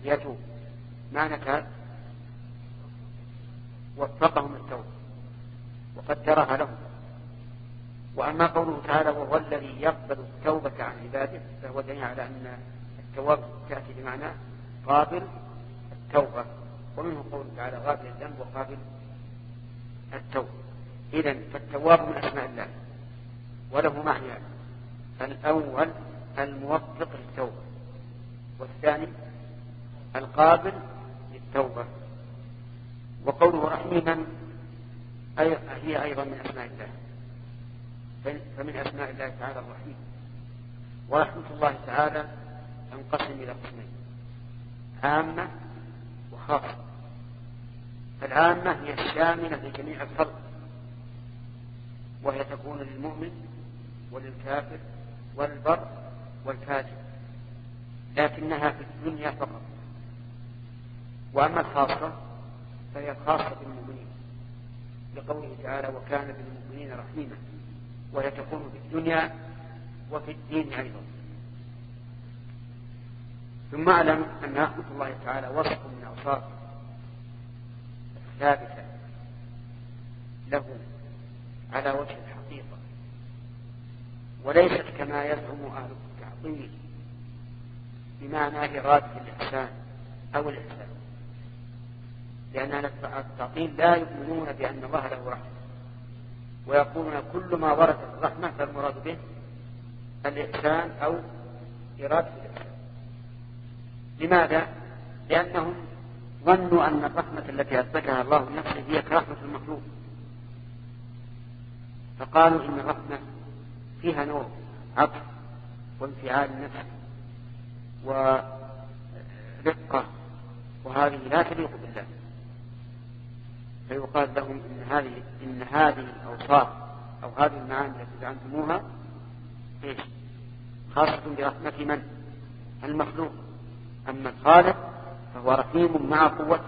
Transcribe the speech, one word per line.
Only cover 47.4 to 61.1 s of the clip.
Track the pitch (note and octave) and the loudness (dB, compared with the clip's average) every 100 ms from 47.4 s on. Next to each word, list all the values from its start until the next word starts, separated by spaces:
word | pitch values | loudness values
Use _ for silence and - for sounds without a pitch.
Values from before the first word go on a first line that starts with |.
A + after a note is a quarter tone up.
| - - - - - - - - | -12 -12 -12 -12 -12 -12 -12 -8
فالعامة | - C3+ E3+ F3 F3+ D#3 | 2 8 8 8 2 0
هي | - | -2
الشاملة | - - D3+ E3 E3+ E3 D3 | -2 0 6 6 6 0 -2
لجميع | B2+ C#3+ C#3+ D#3 | -6 -8 -8 -6
الخلق، | C#3 - D#3 - - - - - - - - - - - - - - - - - - - | -6 0 0 0 -12 -12 -12 -12 -14 -12 -12 -12 -12 -12 -12 -12 -12 -12 -12 -14 -14 -4
وهي | C#3+ C3+ | -2 -2
تكون | C#3 C#3+ C3 D3 | -4 -6 -8 -8
للمؤمن | C3+ C3 D3 D#3 E3 - - - - - - - - | -8 -6 -8 -6 -8 -8 -12 -12 -14 -14 -14 -14 -10
وللكافر | B2 C3+ A#2+ C3+ C#3+ C#3+ - - - - - - C3+ | -10 -10 -10 -2 -2 -2 -10 -12 -12 -12 -12 -12 -2
والبر | D3 C#3+ D3 E3+ - - - - - - - | -2 2 4 4 2 -10 -12 -12 -12 -10 -6
والفاجر، | B2+ - C#3 C3 - - - - - - - - - - - - C3+ | -6 0 -2 -2 -8 -12 -12 -12 -12 -12 -12 -12 -12 -12 -12 -6 4
لكنها | D3 - D#3 D3+ D3 | 4 4 -2 2 2
في | - | 0
الدنيا | C#3 - D#3 D#3 D3 | -10 -6 -4 -2 -2
فقط. | C3+ C3+ - - - - - - - - - - - - - - - - | -2 -4 -6 -12 -12 -12 -12 -12 -12 -12 -12 -12 -12 -12 -14 -12 -12 -12